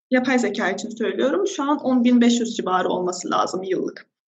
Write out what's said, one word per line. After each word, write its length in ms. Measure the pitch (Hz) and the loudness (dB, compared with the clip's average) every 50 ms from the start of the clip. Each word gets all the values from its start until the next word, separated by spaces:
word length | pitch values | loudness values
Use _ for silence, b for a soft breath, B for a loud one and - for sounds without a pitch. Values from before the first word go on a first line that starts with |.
| _ - | _ 0
yapay 280 | 254 254 247 247 247 247 | 0 0 2 2 2 2
zeka 320 | 240 233 202 - 196 180 | 2 0 -2 -2 -2 -2
için 180 | 196 190 - - | -2 -4 -6 -8
söylüyorum, 580 | - - 220 190 190 220 240 269 320 370 403 | -6 -4 -4 -2 0 0 0 0 0 0 -2
şu 160 | - - 302 | -2 -2 -2
an 160 | 277 285 302 - | -2 0 0 0
on 260 | - 254 254 254 233 | 0 0 2 4 4
bin 160 | 247 247 240 | 4 6 6
beş 200 | 240 240 233 240 | 6 4 4 2
yüz 160 | 220 - - | 0 -4 -4
civarı 320 | - 180 180 185 185 185 185 | -4 -2 0 0 0 0 0
olması 420 | 185 180 180 180 180 - - - | -2 -2 -2 -4 -4 -4 -4 -2
lazım 320 | - - - - - 190 | 0 0 0 -2 -2 -6
yıllık. 440 | 196 190 180 - - - - - - _ _ _ _ | -4 -4 -2 -2 -4 -6 -8 -12 -18 _ _ _ _